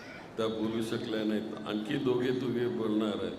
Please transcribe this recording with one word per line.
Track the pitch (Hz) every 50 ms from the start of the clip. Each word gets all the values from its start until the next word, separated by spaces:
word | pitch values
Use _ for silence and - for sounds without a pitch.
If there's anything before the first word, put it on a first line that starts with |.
| - - - - - - -
त्या | - 110
बोलू | 110 110 110 110 110 113 117 110
शकल्या | 110 120 113 113 107 107 110 107
नाहीत. | 107 107 104 - - - - -
आणखी | - 107 107 107 - 147
दोघे | 135 131 127 123 120 123 131
तिघे | 123 - - 120 113 120 120
बोलणार | 117 107 110 110 107 107 107 110 107 98 95
आहेत | 95 87 90